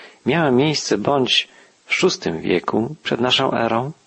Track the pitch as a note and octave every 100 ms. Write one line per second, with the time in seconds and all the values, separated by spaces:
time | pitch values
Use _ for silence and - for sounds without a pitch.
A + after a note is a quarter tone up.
0 | - - - D3+ D#3 B2 D3+ D3 - G#2
1 | G#2 C#3 B2 - - - - _ - -
2 | F#3+ - - E2 G2 F2+ - G#2 A#2+ D#3
3 | - B2+ B2 B2+ C3 A#2 A#2 A2+ C3+ D#3+